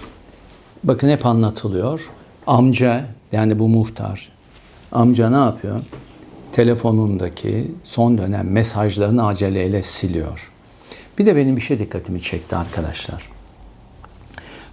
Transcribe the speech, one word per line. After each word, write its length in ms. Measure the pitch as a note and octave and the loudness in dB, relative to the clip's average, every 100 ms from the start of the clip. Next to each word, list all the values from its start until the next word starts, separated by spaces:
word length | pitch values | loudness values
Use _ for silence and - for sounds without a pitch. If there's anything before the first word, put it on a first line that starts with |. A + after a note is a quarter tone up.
| - - - - - - - - | -18 -20 -20 -20 -20 -20 -20 -6
bakın 260 | - B2+ C#3 | -2 2 2
hep 160 | D3 A#2+ | 2 2
anlatılıyor. 840 | A#2 A2 G#2 G#2+ F#2 A2+ D#3 - - - - - | 2 2 0 -4 -2 -2 -4 -10 -20 -20 -12 0
Amca, 580 | B2+ C3 A#2 B2 A#2+ C#3 - _ | 4 4 4 2 0 -6 -16 _
yani 280 | G#2+ A2 G#2+ | 0 0 2
bu 80 | A2 | 4
muhtar, 640 | A2+ A2 - G#2 G2 - _ _ - - - - | 2 2 -4 -8 -8 -12 _ _ -20 -20 -20 -6
amca 380 | B2+ A#2+ A#2 A2+ | 2 4 4 4
ne 60 | C3 | 4
yapıyor? 440 | B2+ G#2+ G2 G#2 - - - - - - - | 2 -2 -6 -8 -10 -16 -20 -20 -20 -20 -6
Telefonundaki 1200 | - A#2 A#2 A#2 A2 G#2+ G2 F2+ - G#2 G#2 C#3 E3+ | 2 2 4 2 2 2 -2 -4 -6 -4 -4 -4 -10
son 340 | - - A#2+ A#2 | -10 0 2 2
dönem 340 | F#2+ G2+ F#2 | 0 -2 0
mesajlarını 760 | G2+ A2 G2+ G#2 F#2+ G2+ A#2+ G#2+ | 0 0 0 -2 0 2 2 2
aceleyle 560 | G2 G2 F#2+ F#2 G2+ | 0 0 0 0 -2
siliyor. 680 | F#2 - F#2 E2+ D2+ D#2 - _ - - - - - - | -4 -6 -4 -4 -4 -10 -16 _ -20 -20 -20 -20 -20 2
Bir 60 | G#3 | 4
de 100 | D3+ | 4
benim 200 | C3+ C3 | 4 0
bir 60 | |
şey 180 | - C3+ | 0 -2
dikkatimi 420 | G#2 F#2+ E2+ F#2 | -2 -6 -6 -8
çekti 340 | - E2+ E2 F2+ | -6 -8 -6 -6
arkadaşlar. 720 | E2+ - D#2+ D#2+ - - - - - - - - - - - - - - - - - | -4 -4 -6 -8 -12 -12 -14 -20 -20 -20 -20 -20 -20 -20 -20 -20 -20 -20 -20 -20 -20